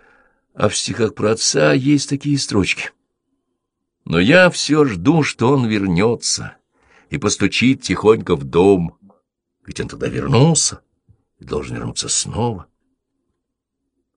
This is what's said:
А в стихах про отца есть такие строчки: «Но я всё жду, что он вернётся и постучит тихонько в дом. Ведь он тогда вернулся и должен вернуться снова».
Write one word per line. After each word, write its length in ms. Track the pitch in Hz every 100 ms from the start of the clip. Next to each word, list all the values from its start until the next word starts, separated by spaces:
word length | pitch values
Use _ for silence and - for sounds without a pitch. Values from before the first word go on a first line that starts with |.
| _ _ _ _ _
А 140 | - 101
в 80 | -
стихах 400 | - 98 110 -
про 160 | 107
отца 420 | 110 - 147 151
есть 360 | 143 131 143 -
такие 280 | 139 143 143
строчки: 540 | - 107 85 - - - _ _ _ _ _ _ _ _ _ _ -
«Но 140 | 85
я 300 | 98 180 180
всё 360 | 139 - 147 143
жду, 380 | 92 101 165
что 260 | 135 - 117
он 160 | 143 117
вернётся 880 | 107 98 87 110 117 - - - - _ _ _ _ _
и 80 | 147
постучит 640 | 104 - 98 - 120 135
тихонько 540 | - 92 104 110 92 82
в 80 |
дом. 540 | 69 80 95 95 85 - _ _ _ _ _ _ -
Ведь 140 | -
он 80 | -
тогда 200 | - -
вернулся 720 | 123 139 120 156 156 - - _ _ _ _ _ _
и 60 | -
должен 320 | - 60 58
вернуться 320 | 58 58 -
снова». 580 | - - 87 120 98 - _ _ _ _ _ _ _ _ _ _ _ _ _ _